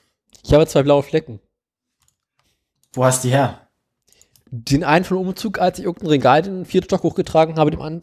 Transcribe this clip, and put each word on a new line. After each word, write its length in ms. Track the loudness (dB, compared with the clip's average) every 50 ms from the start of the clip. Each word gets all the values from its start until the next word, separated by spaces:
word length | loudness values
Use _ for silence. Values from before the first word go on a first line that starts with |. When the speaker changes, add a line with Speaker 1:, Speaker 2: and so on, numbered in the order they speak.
| _ _ _ _ _ _ _ -14 -2
Speaker 1:
Ich 100 | 2 4
habe 140 | 4 4 4
zwei 160 | 2 0 2
blaue 180 | 4 2 2
Flecken. 380 | 0 -2 -4 -6 -6 -6 -18 -20 _ _ _ _ _ _ _ _ _ _ _ _ _ _ _ _ _ _ _ _ _ _ _ _ _ _ _ _ _ _
Speaker 2:
Wo 140 | -4 0 2
hast 180 | 2 2 2 0
du 60 | 0
die 40 | 2
her? 360 | 2 2 0 -2 -8 _ _ _ _ _ _ _ _ _ _ _ _ _ _ _ _ _ -16
Speaker 1:
Den 360 | -16 -12 -6 -2 -2 -2 0
einen 220 | 2 2 2 2
vom 200 | 0 -4 -4 -4
Umzug, 340 | -6 -8 -8 -8 -8 -4 -2
als 200 | -2 -2 -2 -2
ich 60 | -8
irgendein 240 | -8 -8 -6 -2 0
Regal 320 | 0 2 4 4 4 4
den 240 | 2 -2 -8 -10 -8
vierten 220 | -2 -2 -2 -2 0
Stock 140 | -4 -2 -2
hochgetragen 540 | -2 -4 -4 -6 0 2 2 2 2 2 0
habe, 140 | 0 0
dem 100 | 0 -4
an-, 200 | -10 -10 -12 -12